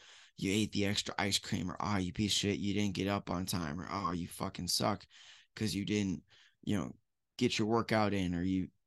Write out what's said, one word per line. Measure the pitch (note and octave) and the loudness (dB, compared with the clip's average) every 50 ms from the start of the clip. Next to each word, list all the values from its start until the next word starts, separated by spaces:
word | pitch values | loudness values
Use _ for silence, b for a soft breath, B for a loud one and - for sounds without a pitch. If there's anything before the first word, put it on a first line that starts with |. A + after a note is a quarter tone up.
| B B B B B B B | B B B B B B B
you | - - G2 F#2+ | -4 -2 2 2
ate | G#2+ G#2+ G#2 - | 2 2 2 2
the | G2+ G2 | 0 2
extra | G2 G#2 G#2 - - - - | 2 2 0 -2 -2 -2 -2
ice | F#2+ G2+ F#2+ - | 0 0 0 0
cream," | - - - G2 F#2 F2+ | 0 -2 -2 -2 -2 -4
or, | - - | -4 -4
"Oh, | - F#2 G#2 | -2 -2 0
you | G2 F#2 F2+ - | 0 -2 -2 -2
piece | - G#2+ G2+ - | 0 0 0 2
of | - | 2
shit, | - G2+ G2 C#2 | 2 2 0 0
you | F2 G2+ G2 | 0 0 0
didn't | G2+ G#2 G2+ F#2 | 0 0 0 0
get | - G2+ G2 | -2 0 0
up | G2+ G2 - - | 0 -2 -2 -2
on | F#2+ F2 F#2 | -2 -2 -2
time," | F#2 - F#2 E2+ D2+ D2 F2+ | -2 -2 -4 -4 -4 -4 -6
or, | D#2 - | -6 -6
"Oh, | D#2+ G2+ G2 F2+ F2 | -4 -4 -2 -2 -2
you | F2 E2+ - | -4 -4 -6
fucking | - - - F#2+ - - F2 E2+ | -6 -6 -6 -6 -4 -4 -2 -2
suck | - - A#2+ A2+ G#2 - - B B B B B B B B B _ | 0 2 2 2 0 0 -4 B B B B B B B B B _
'cause | - A2 G#2+ G#2 | -4 -2 -2 0
you | G2 G2+ | -2 0
didn't, | F2+ G#2 G#2 G#2 G2 E2+ D2+ - b b b b b b b - | 2 2 2 2 2 0 -2 -6 b b b b b b b -2
you | - G#2 | 0 0
know, | G2 C#2 B1 - - _ _ _ _ _ _ _ - | 0 0 -2 -6 -12 _ _ _ _ _ _ _ 0
get | B2 A#2 - - | 2 2 2 2
your | A2 | 2
workout | G#2 A2+ A2+ G#2+ - A#2 A2 G#2+ G2+ G2+ | 2 2 2 2 2 4 4 4 4 2
in," | G2 F#2 F2 F2 | 2 2 0 0
or, | E2+ F2 | 0 2
"You, | F#2+ F#2 F#2 F2+ D2+ - _ _ | 2 2 2 0 -2 -6 _ _